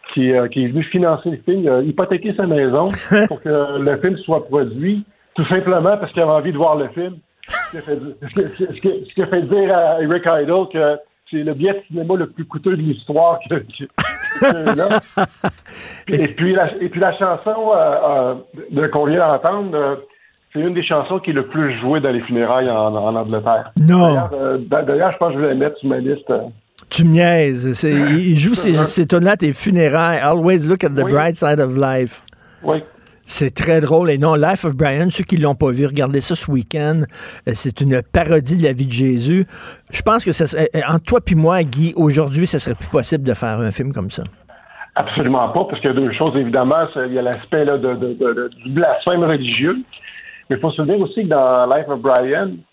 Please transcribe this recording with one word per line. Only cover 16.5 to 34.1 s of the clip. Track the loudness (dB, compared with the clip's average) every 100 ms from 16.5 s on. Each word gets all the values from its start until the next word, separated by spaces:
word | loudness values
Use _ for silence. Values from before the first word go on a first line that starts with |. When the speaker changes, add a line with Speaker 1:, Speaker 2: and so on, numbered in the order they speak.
Speaker 1:
la, | 2 0 -2
et | -6
puis | 0
la | 0 0
chanson, | -2 -2 -2 -2 2
euh, | 2 4 4 2
euh, | 2 0 -2 -10 -20 -6
de, | -2 0
qu'on | 0 2
vient | 4 4
d'entendre, | 4 0 -2 -4 -2
euh, | -2 -4 -10 _ _ _ _
c'est | -4
une | -2
des | -2
chansons | 0 -2 0 -4
qui | -2
est |
le | -2 -2
plus | -2 -2 -2
jouée | 0 0
dans | 2
les | -2
funérailles | -2 -2 2 2 2
en, | 0 0 0
en | -2
Angleterre. | -2 -2 -4 0 0 0 2
Speaker 2:
Non. | 4 6 6
Speaker 1:
D'ailleurs, | 4 -2
euh, | -4 -2 -2
d'a-, | -2 -2
d'ailleurs, | 0 0 0
je | 0
pense | -2
que | 0
je |
vais | -2
la |
mettre | 0 -2 -2
sur | -4
ma | -2
liste, | -2 -4 -2
euh. | -4 -4 -16 _ -20 -8
Speaker 2:
Tu | 2
me | 4
niaises. | 6 4 4 2 0 -2
C'est, | -2 0
il, | 2 2 2 4
il | 4
joue | 4 2
ces, | 2
Speaker 1:
<laughs> | 2
Speaker 2:
ces | 2 0 2
tunes-là | 4 4
à | 2
tes | 0
funérailles. | -2 0 2 4 2 0 0
Always | 2 2 4 2 2
look | 0
at | 0
the | 0
Speaker 1:
Oui. | 2
Speaker 2:
bright | 2 2 0
side | 0 2
of | 0 0
life. | 0 0 -2 -6 -20 _ _ _
Speaker 1:
Oui. | -4 -4 -4 -20 _ _ -10
Speaker 2:
C'est | -4 -2
très | -2 2 2
drôle. | 4 2 4